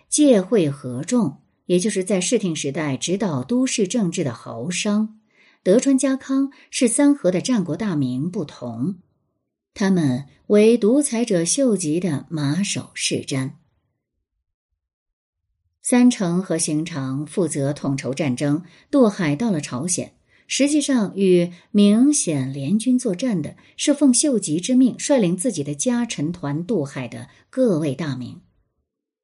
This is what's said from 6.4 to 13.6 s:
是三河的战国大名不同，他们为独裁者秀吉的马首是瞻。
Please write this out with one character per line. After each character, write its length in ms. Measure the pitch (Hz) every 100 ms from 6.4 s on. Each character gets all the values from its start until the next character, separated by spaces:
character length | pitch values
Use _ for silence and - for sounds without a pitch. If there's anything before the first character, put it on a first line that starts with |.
| 277 - _
是 180 | - 240
三 280 | - 285 285
河 160 | -
的 100 | 180
战 220 | - 240
国 120 | 139 165
大 200 | 220 151
名 340 | 127 127 165
不 160 | 185 143
同， 520 | - 123 113 147 196 _ _ _ _ _ _ _
他 160 | - 196
们 360 | 185 143 123 - _ -
为 320 | 208 220 240
独 240 | 202 277
裁 240 | 285 226 233
者 180 | 180
秀 320 | 170 - 262 196
吉 240 | 151 165
的 280 | 185 135 -
马 320 | 160 139 160
首 300 | 202 147 -
是 280 | - - 110
瞻。 320 | - 135 131 -